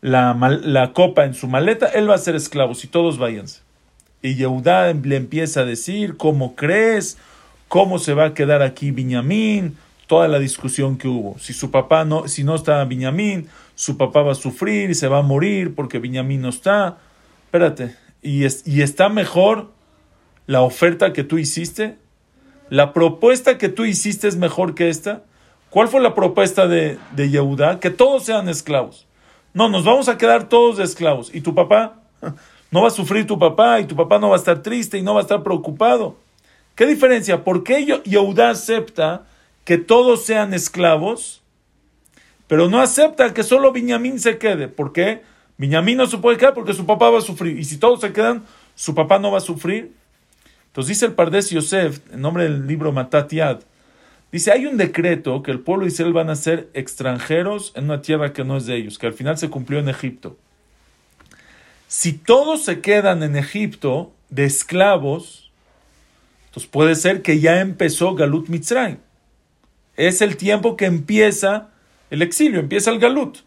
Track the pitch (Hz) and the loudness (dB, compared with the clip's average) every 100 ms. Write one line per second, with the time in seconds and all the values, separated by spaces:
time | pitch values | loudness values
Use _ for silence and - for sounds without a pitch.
0 | - 127 123 120 127 143 156 135 127 - | 2 2 2 2 0 0 0 0 0 2
1 | 180 180 139 127 131 131 175 226 254 220 | 2 4 0 -2 -4 0 0 0 0 0
2 | 208 190 - 156 151 147 131 120 135 170 | 2 2 2 -4 -4 -2 -2 -2 -4 -2
3 | 170 143 120 110 - - _ _ _ _ | 0 -2 -6 -6 -14 -20 _ _ _ _
4 | _ _ 131 131 131 131 131 185 180 156 | _ _ -6 -2 -2 0 2 2 2 0
5 | 135 135 127 156 160 151 123 117 - 202 | -2 -4 -4 -6 -4 -2 -2 -4 -8 -6
6 | 202 156 156 147 123 - 147 202 226 214 | -6 -2 -2 0 -4 -4 -2 2 2 0
7 | - - _ - _ _ _ 175 196 180 | -4 -14 _ -20 _ _ _ 0 2 0
8 | 151 143 156 156 143 147 135 131 143 127 | -2 2 0 0 2 2 2 -2 -6 -4
9 | 127 123 127 208 220 208 170 143 _ _ | -4 -2 -2 0 0 -2 -4 -10 _ _
10 | _ 160 165 143 139 - 131 - 135 131 | _ 4 4 2 -2 -6 -8 -4 -4 -2
11 | 135 123 101 98 - 123 135 135 131 160 | -4 -6 -6 -12 -16 -10 -2 -2 2 2
12 | 160 156 147 143 139 160 160 147 135 127 | 2 -4 -4 -4 -2 -2 0 0 0 -4
13 | 131 156 208 190 151 - - - - - | -4 -2 -2 -4 -10 -20 -20 -12 -8 -2
14 | 135 147 147 135 131 - 185 208 196 165 | 2 2 2 -2 -6 -6 -4 -2 -2 -2
15 | 135 139 143 139 190 202 175 143 127 123 | 0 2 2 2 0 -2 -4 -6 -8 -8
16 | 120 127 131 139 127 123 190 202 185 180 | -8 -6 -4 -4 -6 -4 0 0 0 -6
17 | _ _ _ _ _ 170 170 147 123 - | _ _ _ _ _ 0 0 0 -10 -12
18 | _ _ - 139 135 135 170 143 143 147 | _ _ -6 0 0 -2 -2 0 0 2
19 | 190 214 180 170 196 220 208 _ _ _ | 2 2 -2 2 2 2 -6 _ _ _
20 | _ _ _ _ - 131 127 - 175 170 | _ _ _ _ -2 2 2 2 0 2
21 | 196 - 139 160 151 - 170 - 214 - | 0 0 -4 -2 -2 -6 -8 -6 -8 -8
22 | _ _ _ _ _ _ _ 139 143 170 | _ _ _ _ _ _ _ 2 2 4
23 | 165 165 233 254 254 254 196 - 226 185 | 2 4 4 4 2 0 -2 -2 -4 -2
24 | 208 208 208 180 175 165 180 156 170 156 | -4 -2 -2 0 -2 -2 -4 0 -2 -2
25 | 202 208 _ _ _ _ _ 190 226 269 | -8 -10 _ _ _ _ _ 0 2 4
26 | 240 - 185 190 190 190 185 170 156 - | 2 2 0 2 0 2 2 2 -2 -6
27 | - 139 143 143 139 139 147 180 180 185 | -12 -4 0 0 0 0 0 0 -4 2
28 | 262 269 262 220 185 156 - 143 110 - | 4 4 -2 -4 -2 -8 -2 -2 -2 -10
29 | _ _ _ _ _ 175 226 190 175 254 | _ _ _ _ _ -2 0 2 4 4
30 | 247 233 233 233 196 233 240 202 185 - | 2 2 4 4 4 4 4 2 -4 -2
31 | 165 135 113 170 156 165 175 208 220 - | 0 0 -4 -8 -2 0 4 4 2 -8
32 | _ _ - 147 _ _ _ 170 226 220 | _ _ -14 -14 _ _ _ 2 2 0
33 | 160 202 214 196 170 - 233 226 165 151 | -2 -2 -2 2 2 4 4 4 0 -2
34 | 165 208 208 185 - 165 208 240 208 202 | 2 2 4 2 2 0 -2 -6 -6 -6
35 | 190 208 196 202 156 175 - 147 226 247 | 0 0 0 -2 -2 -4 -6 0 2 2
36 | 190 - _ _ _ _ _ - 247 302 | 0 -10 _ _ _ _ _ 0 2 4
37 | 262 240 196 175 - 180 180 269 285 277 | 4 4 2 -2 0 -2 0 0 2 -2
38 | 202 202 202 180 233 220 - 220 220 - | 2 2 2 4 2 2 -2 -4 -4 -2
39 | 156 180 - _ _ _ - 170 170 233 | -2 -2 -12 _ _ _ -2 -2 4 6
40 | 247 226 233 220 202 185 - 180 175 156 | 6 4 2 -2 0 -4 -6 0 2 2
41 | 185 233 - - _ _ _ _ _ _ | 0 -6 -12 -20 _ _ _ _ _ _
42 | _ _ _ _ _ 156 175 226 254 269 | _ _ _ _ _ 2 4 4 2 4
43 | 311 311 247 196 214 254 269 254 240 240 | 2 4 0 2 0 4 4 2 -2 -2
44 | 247 262 233 220 220 175 127 - 139 170 | -4 -2 -2 0 -2 -2 -6 -8 -6 -2
45 | 190 220 _ _ _ _ 139 156 180 254 | -2 -4 _ _ _ _ -2 0 2 2
46 | 254 226 233 233 262 247 196 196 175 214 | 0 2 2 4 4 2 -6 -6 -2 4
47 | 233 233 - 165 170 156 143 151 226 247 | 4 4 0 -6 -6 -6 -8 0 2 2
48 | 214 208 220 240 - _ _ _ - 151 | -2 0 0 -2 -10 _ _ _ -6 -2
49 | 156 196 202 196 185 160 170 208 226 _ | 2 2 2 -2 -4 -8 -4 -6 -8 _
50 | _ _ _ _ _ _ _ - 127 208 | _ _ _ _ _ _ _ -10 -6 -2
51 | - - 170 190 196 165 156 190 165 143 | -2 0 0 0 0 -4 -2 -2 -2 -4
52 | _ 120 143 175 165 143 135 156 156 135 | _ -8 -6 -2 -2 -2 -4 -4 -2 -4
53 | 127 151 143 156 151 117 _ _ _ _ | 0 0 0 -2 -2 -4 _ _ _ _
54 | _ _ _ 175 175 233 285 254 175 - | _ _ _ -4 2 2 2 -2 -2 0
55 | 175 165 151 131 135 127 127 190 190 160 | 0 -2 -2 -6 -4 -8 -4 -2 -2 -2
56 | 170 170 160 147 - 165 165 139 131 - | 0 0 -2 -4 -2 -4 -4 -12 -12 -8
57 | 131 123 - 160 185 208 196 - 143 147 | -6 -6 -2 -2 -2 -6 -10 -8 -6 -6
58 | 147 156 143 143 131 139 120 120 107 101 | -4 -2 -2 -4 -6 -4 -4 -6 -8 -8
59 | 117 113 127 156 160 139 123 143 143 131 | -8 -6 -6 -4 -6 -8 -6 -4 -4 -6
60 | 131 - 87 - _ _ _ _ _ _ | -10 -12 -20 -20 _ _ _ _ _ _
61 | _ _ _ _ _ _ _ _ _ - | _ _ _ _ _ _ _ _ _ -6
62 | 170 156 - 247 294 311 311 170 190 208 | -6 -6 4 4 4 -2 -4 -6 0 2
63 | 202 175 151 143 139 202 208 - 143 135 | 2 0 -2 -4 -4 -6 -8 -6 -4 -4
64 | 175 _ _ 131 139 139 - 175 202 185 | -6 _ _ -2 -2 -2 -4 2 4 4
65 | 139 156 175 - _ _ _ _ _ _ | 0 -6 -10 -20 _ _ _ _ _ _
66 | _ _ _ _ _ - - 139 156 160 | _ _ _ _ _ -18 -8 0 2 2
67 | 180 190 185 151 156 175 190 - 170 156 | 0 -2 0 2 4 2 0 -2 -2 0
68 | 175 185 147 156 160 165 - 240 226 - | -2 0 0 0 -4 -8 -4 -2 -2 -8
69 | _ _ _ _ _ _ _ _ _ - | _ _ _ _ _ _ _ _ _ -2
70 | 165 180 208 147 190 208 233 226 190 170 | 0 2 -2 -2 -2 0 0 -2 -2 -2
71 | 143 214 214 202 196 208 214 _ _ _ | -2 2 2 2 -2 -2 -8 _ _ _
72 | _ 143 170 - 302 190 147 202 196 226 | _ -4 -2 2 0 0 -2 -2 0 2
73 | 233 269 240 - | 2 2 -4 -10